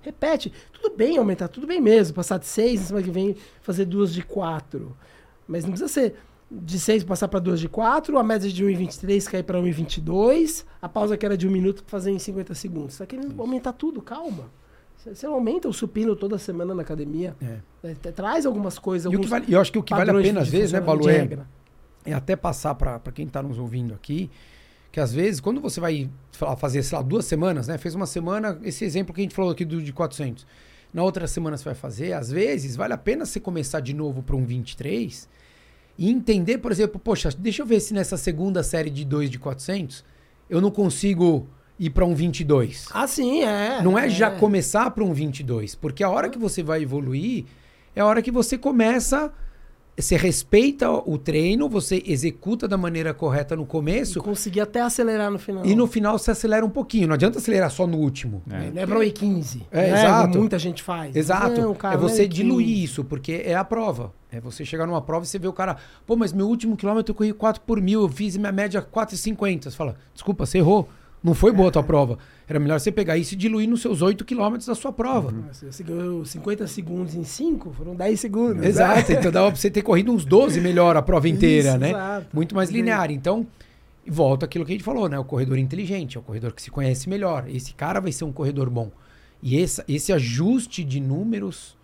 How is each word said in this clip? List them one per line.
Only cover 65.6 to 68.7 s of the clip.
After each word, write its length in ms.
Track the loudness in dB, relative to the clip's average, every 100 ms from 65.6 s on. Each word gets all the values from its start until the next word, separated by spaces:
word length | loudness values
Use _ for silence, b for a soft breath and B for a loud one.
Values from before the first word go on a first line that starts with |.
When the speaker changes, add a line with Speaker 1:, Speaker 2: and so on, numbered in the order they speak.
| -4 -4 B B -2
Speaker 2:
pô, 120 | 0
mas 160 | 2
meu 120 | 2 0
último 280 | 0 0 -2
quilômetro 360 | 0 0 0
eu 40 | 0
corri 160 | -2
quatro 300 | 2 0 0 0
por 140 | 0
mil, 220 | 2 4
eu 80 | 2
fiz 260 | 0 -4 -2
minha 160 | -2
média 300 | 0 0